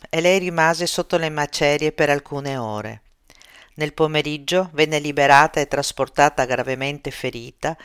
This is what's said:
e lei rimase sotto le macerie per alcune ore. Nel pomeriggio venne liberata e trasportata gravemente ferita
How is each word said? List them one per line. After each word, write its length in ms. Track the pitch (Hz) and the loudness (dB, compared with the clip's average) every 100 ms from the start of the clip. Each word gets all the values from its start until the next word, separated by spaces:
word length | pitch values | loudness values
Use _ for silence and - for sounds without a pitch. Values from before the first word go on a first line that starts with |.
| - | -8
e 140 | 165 | 0
lei 160 | 175 190 | 2 2
rimase 480 | 180 170 160 165 170 | 0 2 2 2 -2
sotto 320 | - 170 175 | -4 -2 -2
le 100 | 160 | -2
macerie 640 | 151 147 - 147 147 151 | -4 -6 0 2 2 0
per 160 | 151 151 | 0 0
alcune 480 | 143 - 143 143 135 | 0 -4 -8 -6 -6
ore. 460 | 110 107 107 110 _ _ _ _ - - - | -6 -6 -8 -12 _ _ _ _ -20 -20 -20
Nel 200 | - 151 | -8 -6
pomeriggio 720 | - 156 151 147 151 139 180 185 | 0 0 0 -2 -4 -2 -2 0
venne 260 | 151 151 156 | 0 0 0
liberata 640 | 147 143 139 139 160 - | -2 2 6 8 6 2
e 60 | 143 | -2
trasportata 760 | 135 - - 131 - 147 - | -2 -4 -4 -4 2 2 2
gravemente 640 | 127 123 123 127 135 143 143 | -2 -2 -4 -4 -6 -6 -10
ferita 640 | - 131 120 117 - 139 160 | -8 -8 -8 -12 -8 -8 -8